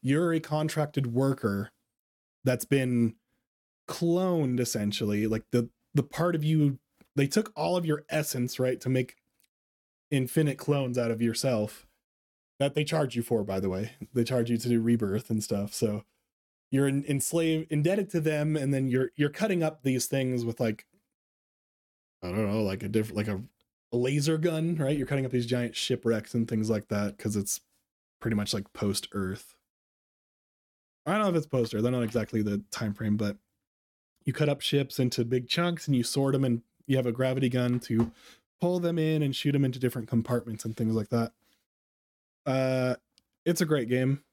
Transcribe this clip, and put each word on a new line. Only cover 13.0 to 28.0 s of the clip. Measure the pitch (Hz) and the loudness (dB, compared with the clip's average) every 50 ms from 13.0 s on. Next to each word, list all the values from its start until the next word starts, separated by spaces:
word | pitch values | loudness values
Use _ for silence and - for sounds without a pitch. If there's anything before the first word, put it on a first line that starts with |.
| 151 131 117 | 0 0 -2
you | 120 113 | -4 -2
for, | - 120 113 104 | 0 0 0 0
by | 98 95 98 | 0 -2 -2
the | 98 98 | -2 -2
way. | 92 92 107 113 - _ - - - | -2 -2 -4 -8 -10 _ -18 -4 -2
They | 123 120 | -2 0
charge | 117 131 123 117 117 | 2 0 0 0 0
you | 120 113 | 0 -2
to | - 123 | 0 2
do | 120 117 | 2 2
rebirth | 113 117 117 117 113 98 95 107 - - | 4 4 2 2 2 0 -2 -2 -2 -2
and | 113 110 | -2 -2
stuff. | 104 - 107 101 101 101 - | -2 -2 -2 -4 -4 -4 -4
So | - - 107 104 107 - _ _ _ _ _ _ _ _ _ _ _ _ _ | -2 -2 0 -2 -4 -8 _ _ _ _ _ _ _ _ _ _ _ _ _
you're | - 135 139 139 | 0 2 2 2
en-, | 135 139 139 - | 2 0 -2 0
enslaved, | 147 139 - - - 170 165 160 160 156 156 - | -2 -2 -2 -2 0 0 2 2 0 0 -2 -2
indebted | 151 147 147 165 190 208 202 196 | -2 0 2 2 0 0 -2 -2
to | - 170 | -2 0
them, | 151 156 156 151 147 156 151 156 | 0 0 0 0 0 0 0 0
and | 139 139 139 | 0 0 0
then | 135 135 131 | 0 0 2
you're, | 123 131 131 123 _ | 2 2 0 0 _
you're | - 156 143 | 0 0 0
cutting | 151 - 208 220 190 180 160 | 0 0 0 0 2 2 0
up | 156 156 - - | 0 -2 -2 -2
these | 135 127 127 - - | 0 0 0 0 0
things | - 135 131 127 127 120 117 | 0 0 0 0 0 0 -2
with, | 117 113 - | -2 -2 0
like, | 127 113 107 - - _ _ _ _ _ _ _ _ _ _ _ _ _ _ _ _ _ _ _ _ _ _ _ _ _ _ _ | 0 0 0 -4 -8 _ _ _ _ _ _ _ _ _ _ _ _ _ _ _ _ _ _ _ _ _ _ _ _ _ _ _
I | - 90 | -8 -4
don't | 90 104 110 | -2 -2 0
know, | 101 101 110 | 0 0 0
like, | 107 98 98 98 104 | 0 -2 -2 -4 -6
a | 101 | 0
diff-, | 107 110 107 113 - | 0 0 0 0 -2
like, | 104 104 107 | -4 -2 -2
a, | 104 95 107 - _ _ _ _ _ _ _ _ - | -4 -6 -6 -10 _ _ _ _ _ _ _ _ -2
a | 123 | -2
laser | 120 131 139 147 139 156 160 156 | 0 2 0 0 2 2 0 2
gun, | 156 175 160 160 160 165 175 | 0 0 0 0 -2 -2 0
right? | 156 143 131 151 147 | 0 0 0 0 0
You're | 127 - | -2 -2
cutting | 143 139 131 | -2 -2 -2
up | 127 | 0
these | 127 123 120 | 0 -2 0
giant | 113 127 123 120 117 - - | 0 0 -2 -2 -4 -4 -6
shipwrecks | - - 127 120 - 113 113 107 104 - - | -2 -2 -2 0 2 0 0 0 -2 -2 -2
and | 120 113 117 | -2 0 0
things | 120 110 110 107 | 0 -2 0 0
like | 110 104 101 _ | 0 -2 -2 _
that, | 107 104 104 101 98 _ | -2 -2 -2 -2 -4 _
'cause | - 113 104 104 | -4 -2 -2 -2
it's | 98 - - - _ _ _ _ _ _ _ _ | -2 -2 -6 -8 _ _ _ _ _ _ _ _